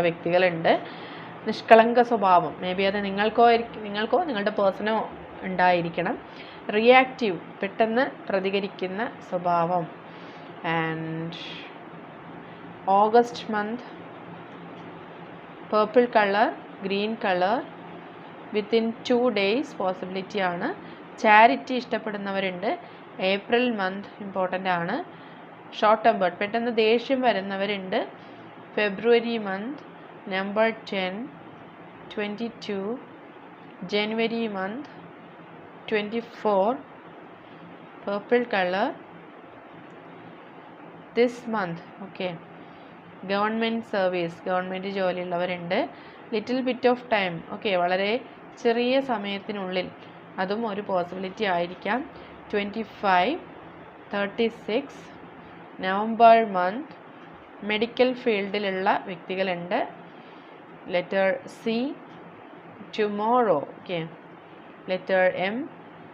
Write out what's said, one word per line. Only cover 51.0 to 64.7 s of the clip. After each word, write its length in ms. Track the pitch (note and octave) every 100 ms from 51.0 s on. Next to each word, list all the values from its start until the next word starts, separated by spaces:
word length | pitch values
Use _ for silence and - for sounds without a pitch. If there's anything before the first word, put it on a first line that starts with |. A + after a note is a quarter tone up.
| F3 F#3 F#3+ F#3+ G#3 F3
ആയിരിക്കാം. 440 | F3 F3+ G3 A#3+ D#4+ - - - -
ട്വൻറ്റി 320 | G#3 G3+ A3+ G#3+ -
ഫൈവ്, 340 | G3+ F3+ G3 E4+ - - - - - - -
തേർട്ടി 360 | G3+ G3+ G3 A3+ A3+ -
സിക്സ്, 360 | A3 C#4 - - - - - - - - - F#3
നവംബർ 520 | G3 A3 A3 A#3 A3+ A3 F#3
മന്ത്, 360 | F3+ A3+ D#4 - - - - - - - G3+
മെഡിക്കൽ 400 | G#3+ A#3 A#3 B3+ B3
ഫീൽഡിലുള്ള 640 | B3 G#3 G3+ G3+ G3+ F#3+ G3 C4+ -
വ്യക്തികളുണ്ട്. 720 | F3 - F#3 F#3+ F3 F3 A#3 - - - - - - - - - - - F3+
ലെറ്റർ 320 | F3+ G3 F#3+ F3+ - -
സി, 180 | A#3 A3+ C4+ - - - - - - - - - - -
tomorrow, 640 | G#3 G#3 A3 B3 A3+ D3+ - -
ഓക്കെ. 200 | - F3 E3 - - - - - -